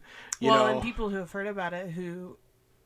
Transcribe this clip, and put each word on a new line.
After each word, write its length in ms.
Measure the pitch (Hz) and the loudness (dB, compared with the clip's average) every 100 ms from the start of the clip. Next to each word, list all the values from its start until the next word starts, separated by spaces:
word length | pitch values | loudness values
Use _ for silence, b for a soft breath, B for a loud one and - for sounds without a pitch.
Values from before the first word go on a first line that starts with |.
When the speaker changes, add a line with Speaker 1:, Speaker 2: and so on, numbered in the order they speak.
| B B B - | B B B 0
Speaker 1:
You 100 | - | 6
Speaker 2:
Well, 160 | 220 214 | 6 6
Speaker 1:
know? 60 | |
Speaker 2:
and 100 | - | 2
people 280 | 240 233 214 | -2 -4 -4
who 60 | 196 | -4
have 160 | 175 | -6
heard 140 | 202 202 | -8 -6
about 280 | 202 175 | -4 -4
it 160 | 170 170 | -6 -8
who, 480 | 165 180 175 180 - _ _ _ _ | -8 -8 -8 -12 -16 _ _ _ _